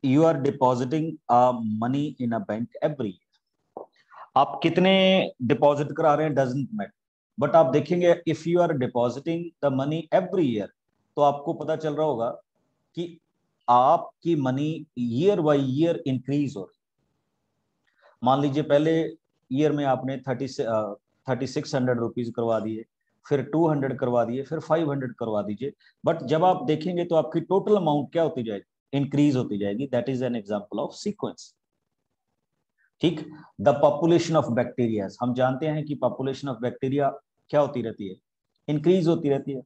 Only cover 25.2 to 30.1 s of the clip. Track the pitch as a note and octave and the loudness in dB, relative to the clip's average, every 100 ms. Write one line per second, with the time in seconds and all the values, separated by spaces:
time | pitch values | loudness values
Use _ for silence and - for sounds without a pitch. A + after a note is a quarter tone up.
25.2 | A2+ G#2+ G2+ G#2 C3+ - _ _ C3+ D#3+ | -4 -4 -4 -6 -8 -12 _ _ -2 -2
26.2 | B2+ D#3 F#3 F3+ C3+ D3+ D#3 F3 F3 E3 | 0 2 4 2 0 -2 0 -4 0 0
27.2 | D3+ E3 D#3+ F#3+ F#3+ G#3 E3 D3 C#3+ E3+ | 0 -2 0 0 2 2 2 0 -2 0
28.2 | D#3+ C3+ A2+ G2+ - _ _ C3+ C#3+ C#3+ | 0 -2 -6 -6 -10 _ _ -2 0 4
29.2 | D3 B2+ A#2+ G2+ G2+ G#2 C#3 A#2+ A#2+ | 4 4 0 -2 -2 -4 -2 -2 -2